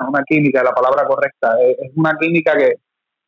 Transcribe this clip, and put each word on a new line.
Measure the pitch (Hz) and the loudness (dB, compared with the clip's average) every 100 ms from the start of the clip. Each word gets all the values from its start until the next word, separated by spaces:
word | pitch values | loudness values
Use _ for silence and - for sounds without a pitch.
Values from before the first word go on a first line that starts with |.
| 131 | -4
una | 143 135 | -4 -2
química, | 156 143 131 | 0 0 0
la | 127 | 0
palabra | 123 127 139 139 | 0 0 0 0
correcta, | 139 139 - 117 117 | 0 -2 -2 -2 2
eh, | 127 123 | 2 0
es | 139 | -6
una | 147 160 156 | -2 -2 0
química | 165 170 156 147 | -2 0 2 2
que, | 127 120 _ _ _ _ | 0 0 _ _ _ _